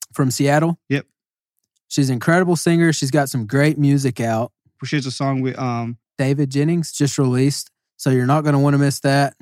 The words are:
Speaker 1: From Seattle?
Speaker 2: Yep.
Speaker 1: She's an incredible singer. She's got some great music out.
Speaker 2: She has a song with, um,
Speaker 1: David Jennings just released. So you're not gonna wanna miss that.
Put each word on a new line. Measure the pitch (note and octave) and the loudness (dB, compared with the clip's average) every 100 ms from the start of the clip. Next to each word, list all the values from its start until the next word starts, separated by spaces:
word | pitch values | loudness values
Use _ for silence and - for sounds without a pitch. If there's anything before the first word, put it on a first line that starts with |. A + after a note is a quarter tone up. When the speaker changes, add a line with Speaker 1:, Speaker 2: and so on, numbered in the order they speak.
| - | -10
Speaker 1:
From | - C3 | -2 -2
Seattle? | - C#3 D3 E3 E3+ - | 0 0 2 0 -2 -4
Speaker 2:
Yep. | C#3 - _ _ _ _ _ _ _ _ | -6 -6 _ _ _ _ _ _ _ _
Speaker 1:
She's | - C3 | -2 0
an | |
incredible | B2 C#3 E3+ F3+ E3+ | 0 0 2 2 0
singer. | - E3+ E3 | 2 4 4
She's | D#3 C3+ | 2 0
got | D3 C#3 | 0 0
some | C3+ G#2+ | -4 -2
great | C#3 D3+ D3 | 0 2 2
music | C#3+ C#3 C3+ A2 | 2 2 0 -2
out. | A#2 A2+ A#2+ _ _ _ | -2 -2 -4 _ _ _
Speaker 2:
She | C3+ D3+ | -6 -6
has | C3+ | -6
a | |
song | - C3+ C3+ | -4 -4 -2
with, | C3 B2 | -4 -4
um, | B2+ A#2 A#2 A#2+ _ - | -6 -6 -6 -10 _ -4
Speaker 1:
David | C3+ C#3 C#3 | -2 0 0
Jennings | C#3 D3+ E3+ D#3+ | 0 0 0 -2
just | - C#3+ - | -2 -2 0
released. | C3 B2 C3+ - - _ _ - | 0 2 0 -2 -8 _ _ -8
So | C#3 | -2
you're | C3 B2 | 0 2
not | D3+ | 0
gonna | D3+ C#3+ | 2 2
wanna | C#3+ C#3+ | 2 2
miss | C#3+ - | 2 0
that. | C#3+ C#3 C#3 - | 0 0 0 -4